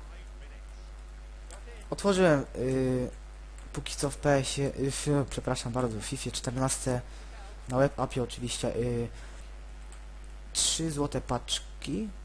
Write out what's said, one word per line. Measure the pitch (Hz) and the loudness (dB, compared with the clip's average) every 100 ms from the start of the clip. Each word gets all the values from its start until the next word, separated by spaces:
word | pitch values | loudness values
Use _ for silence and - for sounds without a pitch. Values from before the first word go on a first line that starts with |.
| - - - - - - - - - - - - - - - - - - - | -12 -12 -12 -12 -12 -12 -12 -12 -12 -12 -12 -12 -12 -12 -12 -12 -12 -12 -8
Otworzyłem, | - 196 185 180 143 123 - | 0 4 8 8 8 4 0
y, | 127 131 131 127 123 - - - - - - | 2 4 4 2 0 -4 -12 -14 -14 -12 -8
póki | - - - | -6 -6 -2
co | 143 | -2
w | - | 2
P | 147 139 | 6 6
S | 135 - | 6 2
ie, | 139 | 0
y, | - 135 | 2 0
w, | - 147 143 131 | 0 4 4 4
przepraszam | - - 127 123 | 0 0 0 0
bardzo, | 120 123 110 | 2 2 0
w | |
fifie | - 135 123 | -2 -2 -2
czternaste | - - 123 131 - 135 123 - - - - - - - | -2 -2 2 2 2 2 0 -2 -10 -12 -12 -12 -10 0
na | 127 | 6
web | 139 - | 6 4
appie | 131 131 | 0 2
oczywiście, | 117 - 120 - 123 - | 0 -2 -4 -2 0 2
y, | 123 120 117 - - - - - - - - - - - - - - | 2 2 -2 -4 -10 -12 -12 -12 -12 -12 -12 -12 -12 -12 -12 -12 -6
trzy | - - - 160 | 0 2 2 0
złote | 143 147 127 | 0 0 0
paczki, | - 120 - - - - - 170 214 - | 0 -2 0 -4 -4 -8 -4 -2 -2 -6